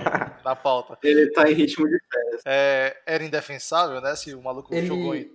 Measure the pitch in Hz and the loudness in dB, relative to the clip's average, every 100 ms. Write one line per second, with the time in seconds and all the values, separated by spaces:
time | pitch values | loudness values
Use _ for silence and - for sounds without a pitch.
0 | - 143 - - 131 131 143 127 - - | -2 -2 -4 -6 -6 -2 0 0 -2 -2
1 | 147 151 147 - 156 156 147 - 156 170 | 4 6 4 6 4 4 2 2 0 0
2 | - 123 120 117 135 139 139 135 135 - | -2 -4 -4 -4 -2 2 2 2 0 -4
3 | - 160 156 151 - 139 - 160 175 131 | -4 -4 -2 -4 -6 -10 -2 0 0 -2
4 | 135 147 - 135 127 131 - 170 175 180 | -6 -6 -10 -10 -8 -8 -6 -4 -2 -2
5 | 170 147 - | -4 -4 -8